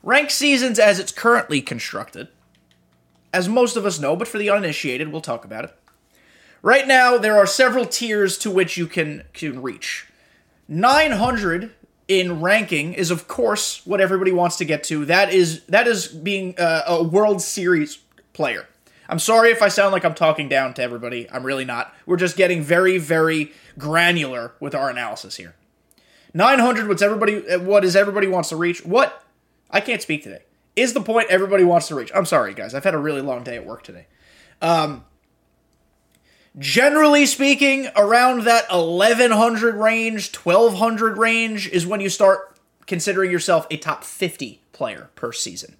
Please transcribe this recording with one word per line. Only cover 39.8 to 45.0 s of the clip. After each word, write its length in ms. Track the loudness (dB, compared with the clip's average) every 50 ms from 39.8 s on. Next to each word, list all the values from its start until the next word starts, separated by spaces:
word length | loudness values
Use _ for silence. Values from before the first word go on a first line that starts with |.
| 0 0 0 0 -4 -4 -6 -6 -10 -10
twelve 440 | -12 -8 -2 2 4 6 6 4 4
hundred 420 | 2 -2 -2 0 0 -2 -2 0
range 500 | 2 0 2 2 0 -2 -2 -4 -6 -8 -4
is 160 | -2 -2 -2
when 140 | -2 -4 -4
you 100 | -4 -4
start 480 | 0 4 4 4 4 4 -2 -14 _ _ _ _ _ _ _
considering 440 | -8 -8 -6 -4 -2 0 0 0 0
yourself 380 | -2 -2 0 2 0 0 0 -4
a 80 | -10
top 260 | -8 -6 -6 -8 -8 -10
fifty 580 | -18 -8 -6 -6 -6 -6 -8 -12 -12 -12 _ _ _
player 380 | _ -8 -8 -8 -8 -12